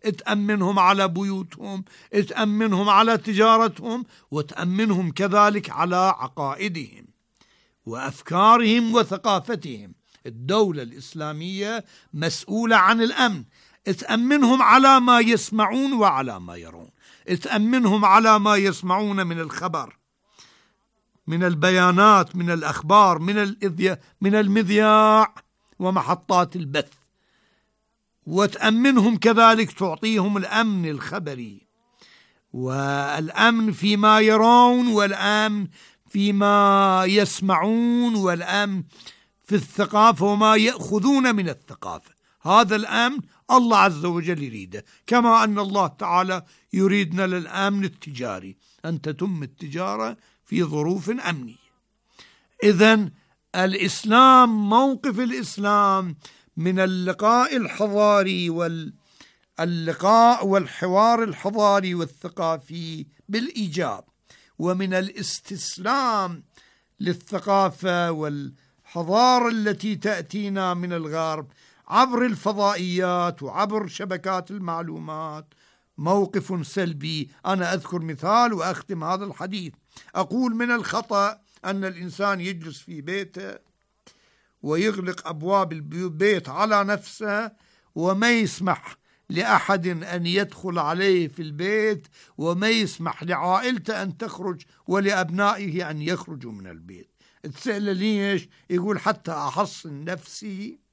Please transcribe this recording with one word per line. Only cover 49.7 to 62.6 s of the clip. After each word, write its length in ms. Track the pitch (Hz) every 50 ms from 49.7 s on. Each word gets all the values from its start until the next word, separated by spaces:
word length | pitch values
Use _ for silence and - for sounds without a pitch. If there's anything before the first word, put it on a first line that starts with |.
| 139 165 185 196 202 214 220 226 233 _ _ _ _ _ _
في 180 | _ - 170 175
ظروف 460 | 165 151 151 151 160 180 196 147 175
أمنية. 640 | 226 254 - - 175 139 123 113 117 _ _ _ _ _ _ _ _ _ _ _ _ _ - _ _ _ _ _ _ _ -
إذن 480 | 208 208 170 214 220 220 214 208 165 - _ _ _ _ _ _ _ -
الإسلام، 1120 | 180 185 190 190 196 180 165 - - - 220 214 240 262 262 262 254 254 240 226 214 208 202
موقف 500 | 214 240 269 277 269 - - 277 214 202
الإسلام 960 | 254 233 254 262 226 - - - 202 202 208 208 202 196 196 190 190 175 151 _ _ - _ _ _ _ _ -
من 220 | 160 180 185 185
اللقاء 800 | 190 185 185 180 180 180 180 180 - 214 233 247 247 285 277 254
الحضاري 920 | 220 160 - - 202 214 202 208 208 208 208 202 190 190 190 180 175 170
وال-، 440 | 165 165 175 165 165 165 156 151 - _ _ _ _ _ - _ _ _ _ _ _ -
اللقاء 880 | 160 175 175 165 160 160 156 - 175 196 220 226 233 233 240 - - 196
والحوار 760 | 190 196 170 123 - - - 185 180 196 214 233 233 233 233
الحضاري 720 | 214 156 - - 196 208 226 208 202 202 202 190 185 175
والثقافي 1080 | 175 165 143 - _ - 175 - - 170 160 165 147